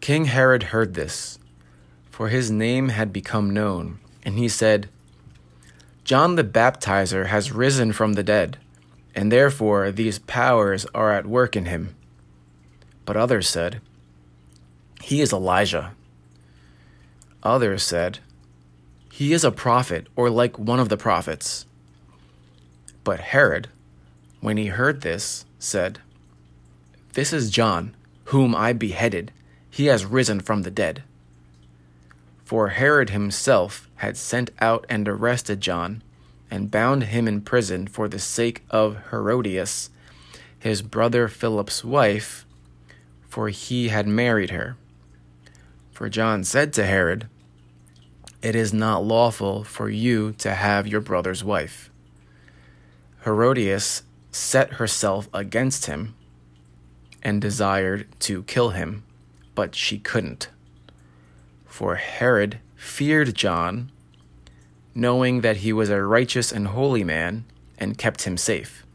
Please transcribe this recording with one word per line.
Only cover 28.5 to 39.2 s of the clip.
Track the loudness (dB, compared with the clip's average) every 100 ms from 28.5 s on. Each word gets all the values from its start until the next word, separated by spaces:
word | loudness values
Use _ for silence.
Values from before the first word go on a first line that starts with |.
| 2
I | 0
beheaded. | 0 -2 0 -2 -2 -8 -16 -20 -20 -20
He | 0 4
has | 4 4
risen | 0 2 0
from | 0 -2
the | -2
dead." | -2 -2 -4 -14 -20 -20 -20 -20 -20 -20 -20 _ _ -20 -20 -20 _ -4
For | 0 0
Herod | 2 4 4 2
himself | 0 -2 -2 4 4 4 -4 -18 _
had | -8 -8
sent | -4 -2 -4 -2
out | 0 0 -2
and | -4 -2
arrested | -2 0 -2 -2 -6
John, | -4 -4 -4 -8 -14 _ -20 -20 -12
and | -8 -2
bound | 0 2 2 0
him | 0 0
in | -2
prison | 0 0 0 -4 -8
for | -6 -6
the | -4
sake | -8 -2 -2 -4 -4
of | 0 0 -2 -10
Herodias, | -6